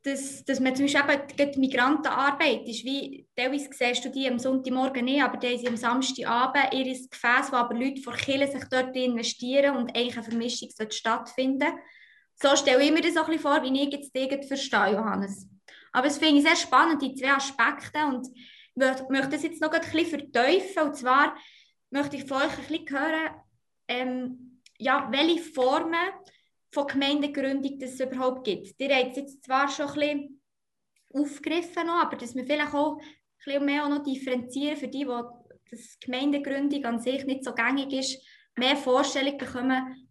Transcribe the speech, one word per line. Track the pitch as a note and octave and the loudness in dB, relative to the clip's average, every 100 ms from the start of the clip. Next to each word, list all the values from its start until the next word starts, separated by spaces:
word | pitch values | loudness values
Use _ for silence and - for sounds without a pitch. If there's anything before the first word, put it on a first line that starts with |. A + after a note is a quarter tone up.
dass, | C#4 C4+ - - - | -4 -4 -6 -10 -4
dass | A#3 | 0
man | C4 B3+ | 0 2
zum | C#4 | 2
Beispiel | D4 C#4+ | 4 4
eben | C#4+ - - | 0 0 0
gerade | C#4+ C#4 | 0 2
Migrantenarbeit | C4 B3 B3+ D4+ C#4 B3 C#4 C#4 D#4 A3 A#3+ | 0 4 2 2 0 2 0 2 2 0 -4
ist, | A3 B3 | -8 -6
wie | C#4 C#3+ - _ - | -6 -6 -14 _ -4
teilweise | B3+ C#4+ C#4+ | -2 -2 -6
siehst | - B3 B3 C4+ | -2 0 0 -4
du | |
die | C4+ C4+ | -2 0
am | A#3+ | 0
Sonntagmorgen | C4 C4 B3+ B3+ C4 B3+ | 0 0 0 0 0 0
nicht, | B3 C#4 | 0 2
aber | B3+ B3 | 2 0
die | B3 | -2
haben | A#3+ | -2
sie | A#3+ | -2
am | A3+ | -2
Samstagabend | A#3+ B3+ C4 - - A#3 C4 C#4+ C4 | 0 0 0 -2 0 2 2 2 2
ihr | C4+ C4 | 0 -2
Gefäß, | B3+ - - A#3+ B3 C4+ | -6 -10 -2 2 2 2
wo | B3+ | 0
aber | A#3 A3+ | 0 0
Leute | C4 C4+ | -2 -4
von | - | -8
Kirche | A#3 - C#4 C#4 | -6 -2 2 2
sich | C#4 - | -2 -2
dort | B3+ B3+ B3+ | 0 0 0
investieren | B3+ A#3 A3+ - B3 C#4 C#4 C4 | 0 0 -4 -6 0 4 4 2
und | A#3 | -2
eigentlich | A#3 B3 A#3+ | -2 -2 -4
eine | |
Vermischung | A3 A#3 A#3 - - | -4 -4 -2 -6 -10
sollte | - G#3+ - | -8 -8 -4
stattfinden. | A3+ A#3 - - C4 C4+ D4 - - - - _ _ _ | -2 -2 -2 -2 0 2 0 -2 -14 -20 -20 _ _ _
So | C#4 C#4+ | 4 4
stelle | C#4+ B3+ | 6 6
ich | D4 | 6
mir | D#4+ | 4
das | E4+ E4+ | 2 2
auch | D#4 | 0
ein | |
bisschen | D#4+ | 0
vor, | D4 D4+ | 2 2
wie | C4 C4+ | 2 0
ich | C#4+ | 0
jetzt | C#4 - C4 | -4 -6 -4
dich | C4 C#4 C#4 | -2 -2 -4
verstehe, | C4+ - A3 G3 | -6 0 2 4
Johannes. | G#3+ A3 F#3+ G3 G3 - - - - - | 2 0 -2 -4 -8 -14 -20 -20 -20 -4
Aber | - C#4 | 0 0
es | C#4+ | 2
finde | D#4+ C#4+ | 6 6
ich | |
sehr | D4+ E4 | 6 4
spannend, | - B3+ E4 D#4 | 6 6 6 2
die | C4+ C4 | -2 -2
zwei | C4 | 2
Aspekte, | C#4 C4+ - A#3 - - D4+ D4+ | 2 0 2 0 0 -6 -2 0
und | B3 - - - - - - | -2 -8 -16 -20 -20 -14 0
mö-, | C4 C4 - | 2 2 0
möchte | C4+ C4+ | 0 0
das | D4 | -2
jetzt | D4+ - | -4 -2
noch | D#4 | 0
ein | D#4+ | 0
bisschen | D#4+ D#4+ E4 D4 - | 0 -2 0 -4 -2
vertiefen. | A#3 C4 F#4 - E4+ | 2 4 4 2 0
Und | D4 C#4+ | -2 0
zwar | B3 C4 D#4 - - - _ _ _ | 2 4 4 0 -20 -20 _ _ _
möchte | C#4 C#4+ C#4 | -4 -2 -4
ich | B3+ | -4
von | C4+ | 0
euch | D4 - | 0 -2
ein | C#4+ | -6
bisschen | D#4 - | -8 -4
hören, | C#4 D#4 D#4+ D#4 D#4+ _ _ _ _ - | -2 0 -2 -4 -8 _ _ _ _ -6
ähm, | B3 B3+ B3+ B3+ B3+ - _ - _ | -4 -2 -4 -8 -10 -18 _ -20 _
ja, | A#3 C#4+ - | 0 0 0
welche | C4+ D#4+ E4 | 2 2 2
Formen | - - B3+ D4+ E4 E4 F4+ - - _ _ _ _ | -2 0 2 2 0 -2 -2 -6 -20 _ _ _ _
von | D4 C#4+ | -4 -2
Gemeindegründung | C4+ C#4 D4 C#4+ C#4+ C4+ C#4 C#4 - | 0 0 0 0 -2 -2 -2 -4 -8
es | C4 - | -12 -6
überhaupt | C4 B3+ B3+ B3+ - | -6 -2 -2 -2 -4
gibt. | F3+ - - | -4 -8 -6
Ihr | C4+ C4 | 0 0
habt | B3 | 0
es | C#4+ | -6
jetzt | C#4 - | -12 -16
zwar | - C4 C#4+ | -2 0 0
schon | D4 C#4+ | -2 -4
ein | D4 | 0
bisschen | D4 C#4+ - - _ _ _ _ _ _ _ | 0 0 -6 -18 _ _ _ _ _ _ _
aufgegriffen, | C4+ D4 - D#4 E4 E4+ - E4+ | -4 -4 -4 -4 -4 -4 -6 -2
noch, | E4+ | 0
aber | D#4 - | 0 -4
dass | A#3+ B3+ | -8 -8
wir | B3+ | -2
vielleicht | D4+ D4 C#4+ | 0 0 0
auch | D4+ D4 | 0 -2
ein | - _ _ _ | -14 _ _ _
bisschen | - C#4 C#4+ | -4 -2 0
mehr | C#4+ | 0
auch | D4 | 0
noch | C#4+ | -2
differenzieren | C#4+ C4 C4 B3 B3 C4+ D4 D4+ | -2 -6 -4 -4 -4 -4 -4 -4
für | C4 | -6
die, | C4 C#4 | -6 -4
die | A#3+ A#3 - _ - _ | -6 -8 -16 _ -20 _
das | A3+ - - | -20 -20 -16
Gemeindegründung | - B3+ C#4+ C#4+ C#4 C#4 C#4+ C#4+ B3+ | -8 -2 0 0 -2 -2 0 0 -2
an | A#3 | -2
sich | B3 C4+ C4+ | -2 -2 -2
nicht | C4+ | -4
so | B3+ A#3 | -4 -2
gängig | A#3 C#4 C4+ | 0 0 -2
ist, | C4+ C4 - _ - _ - | -4 -4 -8 _ -20 _ 0
mehr | B3+ C#4+ | 2 2
Vorstellung | C4 B3+ D4 C#4 C#4 C#4+ | 4 4 4 0 -2 -2
bekommen | B3+ B3 C4 B3+ C4 - - | -8 -2 0 0 -2 -12 -20